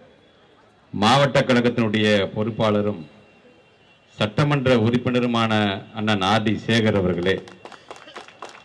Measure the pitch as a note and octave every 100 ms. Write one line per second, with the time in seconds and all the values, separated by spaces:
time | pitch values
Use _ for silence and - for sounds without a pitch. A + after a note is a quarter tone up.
0 | - _ _ _ _ _ _ _ _ F#2+
1 | G#2+ C3+ C#3 C#3 C3 A#2+ A#2+ A#2+ A2+ G#2+
2 | G#2+ G#2 - - G#2+ G#2+ A2 G#2 G#2 F#2+
3 | D#2 - - _ - _ _ _ _ _
4 | _ - G#2+ - D3 C#3+ C3 B2 A2 A#2+
5 | B2+ B2 A#2+ A#2 A2+ G#2+ G#2 G2 - A2
6 | G#2+ G2+ F#2+ A2 G#2+ F#2+ - A2+ G#2+ G2+
7 | F2+ E2+ F2+ F#2 - - - - - -
8 | - - - - - -